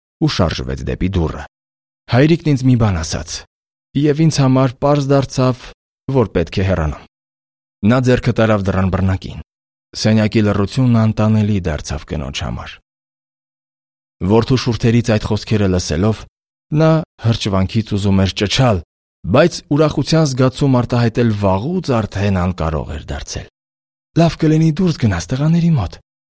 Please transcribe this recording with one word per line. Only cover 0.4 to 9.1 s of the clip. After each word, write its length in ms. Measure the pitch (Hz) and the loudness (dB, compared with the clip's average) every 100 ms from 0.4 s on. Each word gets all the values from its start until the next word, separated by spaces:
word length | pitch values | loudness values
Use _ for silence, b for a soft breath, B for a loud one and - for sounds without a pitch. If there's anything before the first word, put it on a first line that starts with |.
| 87 - 64 67 | -2 -2 -6 -6
դեպի 260 | - 64 92 | -6 -4 -2
դուռը։ 340 | 98 76 65 73 _ _ _ _ _ - | 0 -2 -4 -14 _ _ _ _ _ -2
«Հայրիկն 400 | 120 156 165 151 | 2 4 2 0
ինձ 140 | 139 | 0
մի 140 | 127 120 | 2 2
բան 200 | 110 87 | 2 0
ասաց, 320 | 82 - 78 - - _ _ _ _ | -4 -8 -8 -12 -14 _ _ _ _
և 220 | 139 147 143 | -2 0 2
ինձ 160 | 160 - | 2 2
համար 340 | 131 131 135 | 2 2 2
պարզ 300 | 123 143 147 135 | 0 0 0 2
դարձավ, 500 | 139 135 - 127 123 - - _ _ - | 0 0 0 -2 -2 -10 -20 _ _ -2
որ 180 | 135 104 | 0 0
պետք 260 | 92 82 - | 0 -2 -2
է 80 | |
հեռանամ»։ 400 | 95 87 78 69 - _ _ _ _ _ _ _ | 0 0 -2 -6 -14 _ _ _ _ _ _ _
Նա 160 | 101 127 | 2 2
ձեռքը 340 | 127 123 - | 2 2 2
տարավ 260 | 113 110 104 | 0 2 2
դռան 260 | 98 92 95 | 0 0 0
բռնակին։ 540 | 90 95 | 0 0